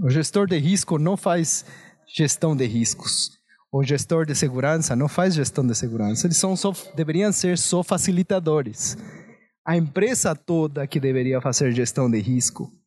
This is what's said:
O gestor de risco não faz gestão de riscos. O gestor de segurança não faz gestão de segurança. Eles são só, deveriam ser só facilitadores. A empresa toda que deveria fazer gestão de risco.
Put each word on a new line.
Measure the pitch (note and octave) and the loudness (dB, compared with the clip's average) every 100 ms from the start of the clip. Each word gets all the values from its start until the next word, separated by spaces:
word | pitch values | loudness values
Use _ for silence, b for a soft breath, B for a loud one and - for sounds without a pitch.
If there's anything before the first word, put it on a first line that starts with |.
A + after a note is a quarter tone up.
O | C#3+ | 2
gestor | D3+ D3+ G3+ G3 | 2 2 2 2
de | E3 | 2
risco | D3 G3 - D#3 | 2 2 0 0
não | D#3+ G3 | 2 2
faz | F#3+ F3 D#3+ - - B B B - - | 2 2 0 -2 -6 B B B -6 0
gestão | D3+ - E3 C#3 | 0 2 0 2
de | B2 | 0
riscos. | A#2 A2+ - - - - - b b b | 2 0 -2 -4 -4 -4 -8 b b b
O | C3+ | -2
gestor | C3+ C#3+ - E3 D#3 | 0 0 0 0 0
de | |
segurança | C#3 C#3+ B2+ C#3 E3 D#3 A#2+ | 0 -2 0 0 0 0 0
não | D3 | 0
faz | - F#3+ D#3+ | 2 2 2
gestão | C3 - B2 | 0 0 0
de | A2 | 0
segurança. | B2 A2+ G#2 A2+ F3 | -4 -2 -2 0 0
Eles | E3 | 2
são | F#3+ F#3 | 0 0
só, | G3 F3+ - D#3+ | -2 -4 -6 -4
deveriam | D#3 E3 G#3 | -2 0 2
ser | - F3+ F3 | 2 0 0
só | - F3+ | 0 0
facilitadores. | - F3+ - F3+ F3+ F#3+ D#3+ D3+ B2 G#2+ - - B B B B B B - | 0 0 0 0 2 0 2 0 0 -6 -8 -8 B B B B B B -2
A | E3+ | 0
empresa | D#3 F#3 A3 B3+ F#3 | 0 0 0 0 -2
toda | D3+ - E3 D#3 C#3+ C3 | -2 -2 0 0 -2 -4
que | C#3+ | 0
deveria | C3+ C3 B2+ C3 | 0 0 0 0
fazer | C3 A#2+ C3+ | 0 0 2
gestão | A#2+ A#2+ - B2 | 2 0 0 2
de | A2+ | 2
risco. | G2+ B2+ - - - - | 2 0 0 -4 -12 -14